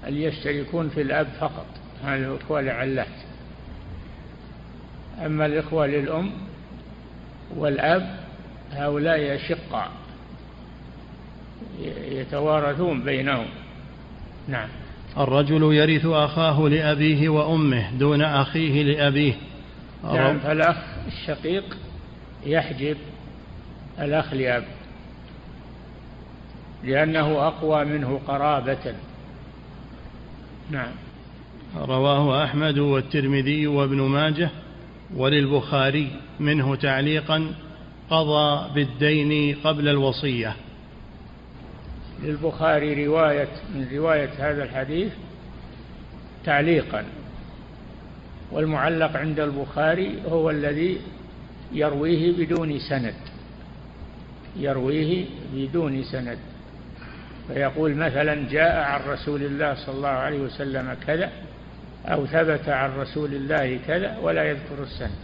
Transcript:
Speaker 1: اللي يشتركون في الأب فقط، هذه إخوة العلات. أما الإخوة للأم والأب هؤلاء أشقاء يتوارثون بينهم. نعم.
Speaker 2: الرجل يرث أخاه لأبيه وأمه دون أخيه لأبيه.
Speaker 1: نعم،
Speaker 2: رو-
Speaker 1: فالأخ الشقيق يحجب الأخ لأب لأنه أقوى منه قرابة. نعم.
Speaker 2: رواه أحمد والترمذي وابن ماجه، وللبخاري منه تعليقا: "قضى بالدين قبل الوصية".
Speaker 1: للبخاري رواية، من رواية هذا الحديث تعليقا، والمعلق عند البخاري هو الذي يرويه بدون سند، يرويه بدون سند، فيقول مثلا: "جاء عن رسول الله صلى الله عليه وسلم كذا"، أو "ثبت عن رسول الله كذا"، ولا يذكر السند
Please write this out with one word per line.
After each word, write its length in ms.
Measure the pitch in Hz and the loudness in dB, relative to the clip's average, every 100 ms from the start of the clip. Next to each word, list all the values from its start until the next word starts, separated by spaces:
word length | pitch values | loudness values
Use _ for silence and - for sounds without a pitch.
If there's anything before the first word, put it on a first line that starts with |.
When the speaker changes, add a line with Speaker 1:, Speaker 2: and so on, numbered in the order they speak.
| - | -4
Speaker 1:
اللي 160 | 143 | -2
يشتركون 640 | 156 143 143 143 135 170 160 | -2 -2 -2 -2 -2 -2 0
في 120 | 151 | 0
الأب 260 | 135 143 139 - | 2 2 0 -2
فقط، 260 | 156 - 165 - - - | -4 -4 -12 -14 -16 -8
هذه 320 | 139 135 135 135 | -2 -2 -2 -4
إخوة 160 | - 151 | -2 0
العلات. 480 | 131 117 131 131 107 - - - - - - - - - - - - - - - - - - - - - | 0 0 0 0 -2 -8 -14 -14 -16 -14 -14 -12 -12 -12 -12 -14 -14 -16 -16 -16 -16 -16 -16 -16 -14 -6
أما 200 | 156 151 | -2 2
الإخوة 420 | 151 151 156 160 143 | 4 2 2 2 4
للأم 440 | 147 143 160 196 - 190 - - - - - - - - - - | 2 2 0 -2 -6 -10 -12 -14 -14 -14 -16 -16 -16 -16 -16 -10
والأب 640 | - 151 139 147 185 185 - - - - - - | -2 0 4 4 4 2 -8 -12 -14 -16 -16 -10
هؤلاء 640 | 139 143 147 156 160 143 | -4 -2 2 4 4 2
أشقاء 560 | 143 - - - 113 90 - - - - - - - - - - - - - - - - - 202 180 - - - | -2 -2 -4 -2 -4 -4 -8 -16 -16 -16 -16 -16 -16 -16 -16 -16 -16 -16 -16 -16 -16 -16 -14 -14 -10 -8 -8 -8
يتوارثون 920 | - 139 143 151 151 143 143 180 139 | -8 -4 0 4 4 4 2 0 2
بينهم. 420 | 127 135 135 131 110 - - - - - - - - - - | 0 0 2 0 -2 -8 -14 -14 -16 -16 -16 -14 -14 -12 -6
نعم. 200 | 127 107 - - - - - | -4 -4 -10 -12 -14 -10 0
Speaker 2:
الرجل 560 | 135 135 143 156 156 | 4 6 6 6 8
يرث 320 | 151 151 151 | 8 8 6
أخاه 640 | 165 156 147 160 160 147 151 | 4 4 4 4 4 6 6
لأبيه 600 | 151 151 147 151 147 160 | 6 4 4 4 6 6
وأمه 640 | 151 151 160 147 123 95 127 | 4 4 6 6 4 0 4
دون 220 | 143 147 | 4 6
أخيه 600 | 151 139 139 160 160 143 | 6 4 4 2 4 4
لأبيه. 500 | 143 151 143 139 147 110 - - - - - - | 4 4 4 6 4 2 -6 -14 -16 -16 -16 -10
Speaker 1:
نعم، 300 | - 131 135 | 0 4 4
Speaker 2:
رو- 60 | 147 | 4
Speaker 1:
فالأخ 380 | 139 156 165 165 - - - | 2 4 6 4 -4 -8 -8
الشقيق 680 | - - 147 156 190 190 - - - - - - - | -6 -6 -2 0 0 -2 -12 -12 -14 -14 -16 -16 -10
يحجب 520 | 139 160 - 131 143 147 - - - - - - - - - - | 2 2 2 -2 -2 -2 -6 -14 -14 -16 -14 -16 -14 -16 -14 -4
الأخ 340 | 147 156 - | 0 2 2
لأب 300 | 135 127 120 - - - - - - - - - - - - - - - - - - - - - - | 0 2 0 -2 -14 -16 -16 -16 -16 -16 -16 -16 -16 -16 -16 -16 -16 -16 -16 -16 -16 -16 -16 -16 -8
لأنه 640 | 127 135 156 160 151 151 151 | 2 4 4 4 4 4 2
أقوى 380 | 160 156 151 | 2 2 4
منه 340 | 147 151 131 135 - | 4 0 0 -2 -2
قرابة. 680 | 139 147 143 123 131 127 101 - - - - - - - - - - - - - - - - - | 2 4 2 2 -2 -4 -10 -12 -16 -16 -16 -16 -16 -16 -16 -16 -14 -14 -14 -14 -14 -14 -16 -8
نعم. 200 | 143 120 123 - - - - - - - | -6 -6 -8 -14 -18 -18 -18 -18 -18 -12
Speaker 2:
رواه 680 | 165 135 131 139 143 143 135 | -6 0 4 4 6 6 4
أحمد 340 | 147 143 156 143 | 2 2 2 4
والترمذي 880 | 143 135 131 156 135 139 131 151 147 | 4 2 2 2 4 4 4 2 4
وابن 340 | 143 139 139 | 4 4 4
ماجه، 480 | 135 139 156 156 170 - - - - - - | 4 4 4 2 0 -2 -14 -16 -16 -18 -10
وللبخاري 960 | 127 135 147 139 143 147 143 135 147 139 - - - | 0 4 4 6 4 4 2 4 2 -2 -6 -12 -2
منه 360 | 147 147 135 | 2 4 2
تعليقا: 760 | 135 143 131 143 156 151 156 160 156 - - - - - | 2 2 2 2 0 2 0 0 -6 -12 -16 -16 -18 2
"قضى 640 | 160 151 151 151 147 180 | 2 6 4 4 2 2
بالدين 800 | 143 135 123 151 151 147 151 147 143 | 2 2 4 4 6 4 4 2 2
قبل 240 | 156 151 147 | 2 4 4
الوصية". 680 | 143 135 120 143 123 110 104 - - - - - - - - - - - - - - - - | 4 4 2 0 0 -2 -4 -12 -18 -18 -18 -16 -16 -18 -18 -18 -16 -16 -14 -12 -12 -12 -6
Speaker 1:
للبخاري 840 | 147 147 160 - 160 151 151 143 | -4 0 -2 4 4 6 4 2
رواية، 420 | 147 160 156 147 139 - - | 4 6 6 6 0 -4 -8
من 120 | 151 127 | -6 -4
رواية 360 | 139 160 151 135 139 | 0 4 4 2 -2
هذا 240 | 143 143 | 0 0
الحديث 480 | 131 131 135 160 208 - - - - - - - - - - - - - | -2 -4 -2 0 -2 -4 -14 -16 -16 -14 -16 -16 -16 -16 -16 -16 -16 -8
تعليقا، 580 | - 143 156 160 - 107 - - - - - - - - - - - - - - - | 2 4 6 4 2 -4 -6 -12 -12 -12 -14 -16 -16 -16 -16 -16 -16 -16 -16 -16 -6
والمعلق 680 | 156 156 151 147 165 156 143 | 0 2 4 4 4 2 2
عند 220 | 156 151 | 0 0
البخاري 760 | 147 139 135 151 156 175 196 208 170 | 0 0 -2 2 4 4 0 -2 0
هو 220 | 165 160 | 2 4
الذي 480 | 151 147 147 180 185 - - - - - - - | 2 0 2 0 0 -6 -14 -16 -16 -16 -16 -8
يرويه 720 | 151 147 143 160 165 170 175 | 0 2 2 4 4 4 4
بدون 340 | 156 170 160 143 | 2 2 0 -2
سند، 360 | - 135 117 - - - - - - - - - - - - - - | 0 0 0 -6 -14 -16 -16 -16 -16 -16 -16 -14 -14 -14 -16 -16 -12
يرويه 720 | 190 139 131 127 151 156 185 180 - - | -2 0 2 2 2 2 0 -2 -8 -8
بدون 500 | 135 135 170 156 135 | -4 0 0 0 0
سند، 340 | 120 131 120 120 - - - - - - - - - - - | -2 -4 -6 -8 -12 -16 -16 -16 -16 -14 -14 -14 -14 -14 -6
فيقول 480 | 135 139 156 156 | 0 0 2 2
مثلا: 540 | 143 160 139 151 147 127 | 4 2 4 2 2 0
"جاء 340 | 147 165 170 | 4 6 4
عن 180 | 143 139 135 | 2 0 -2
رسول 360 | 143 156 147 | -4 -2 -2
الله 320 | 139 139 151 | -2 0 0
صلى 200 | 131 - | -2 -6
الله 120 | 135 143 | -2 0
عليه 320 | 131 135 147 | 0 0 -2
وسلم 580 | 131 - 143 131 127 123 - | -4 -4 -4 -2 -4 -6 0
كذا"، 220 | 160 190 - - - - - - - | 0 0 -6 -14 -14 -16 -16 -16 -12
أو 200 | - 156 | -2 0
"ثبت 440 | 135 160 160 147 151 | 2 4 4 2 0
عن 200 | 135 135 135 | 0 0 -2
رسول 360 | 131 151 147 | -4 -2 -2
الله 460 | 139 139 156 131 127 127 | -4 0 2 2 -2 0
كذا"، 300 | 170 202 220 | 0 0 -2
ولا 220 | 165 165 | 0 2
يذكر 400 | 151 143 131 143 | 0 -2 -6 -8
السند 280 | 131 - 117 87 | -8 -6 -6 -6